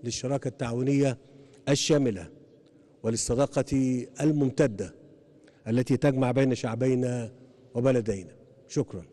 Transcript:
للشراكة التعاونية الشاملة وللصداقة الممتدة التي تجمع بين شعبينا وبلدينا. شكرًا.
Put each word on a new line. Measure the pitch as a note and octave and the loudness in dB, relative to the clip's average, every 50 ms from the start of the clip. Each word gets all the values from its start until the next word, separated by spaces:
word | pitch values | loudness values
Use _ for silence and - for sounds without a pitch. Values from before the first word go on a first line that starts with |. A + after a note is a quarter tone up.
| - | -8
للشراكة | A#2+ A#2 - - B2+ C#3 C3+ - - | -8 -8 -6 -4 -4 -4 -2 -4 -6
التعاونية | - - B2+ A#2 A#2 A#2+ C3 C3+ C#3+ C#3 C#3 C3+ B2 - - - - - - - - - - - | -8 -6 -6 -6 -4 -2 0 0 2 2 2 2 0 -4 -10 -20 -20 -20 -20 -20 -20 -10 -2 0
الشاملة | D3 C#3+ - - D#3+ D3 C#3 B2 G#2 F#2 E2+ D#2+ - - - _ - - _ _ _ - - _ _ _ - | 0 0 2 2 2 4 4 2 0 -4 -8 -14 -16 -20 -20 _ -20 -20 _ _ _ -20 -20 _ _ _ -4
وللصداقة | A2+ A2+ A2+ - - B2 A#2+ C#3 C3+ - C#3+ B2+ - C#3 C3+ C3 B2+ B2+ B2 B2 - - - | -4 -2 -2 -2 -2 0 0 0 0 0 -2 -2 0 0 0 2 2 0 -2 -4 -8 -8 0
الممتدة | C#3+ D3+ D#3 D3 C#3 C3 B2+ - D#3 C3 G#2+ G2 G2+ E2+ - - - - - - _ _ _ - - - _ _ _ A2 | 0 2 2 4 2 0 2 2 2 2 2 -4 -8 -8 -8 -18 -20 -20 -20 -20 _ _ _ -20 -20 -20 _ _ _ 0
التي | A2+ B2 B2+ - C3+ | 0 0 2 2 0
تجمع | A#2 - D3 C3+ C3 C3 B2 | 2 4 2 2 2 0 2
بين | B2 C3+ C3+ C3 B2 | 2 2 2 2 2
شعبينا | A2+ - A#2+ A2 A#2 B2+ C3 B2+ B2+ B2+ B2 B2 B2 A#2 G#2+ - - - - - _ - - - | 0 -2 -6 -4 0 0 2 2 2 0 -2 -2 -4 -6 -8 -12 -18 -20 -20 -20 _ -20 -8 -4
وبلدينا. | A#2+ A#2+ C3+ C3 B2 A2 G#2+ G#2 G2 F2+ D#2+ - - - - - - - - | 0 2 2 2 2 2 0 -4 -4 -6 -14 -20 -20 -20 -20 -20 -20 -20 -8
شكرًا. | - D3+ C#3 - - F#2+ E2 - | -4 -4 -4 -4 -6 -14 -14 -16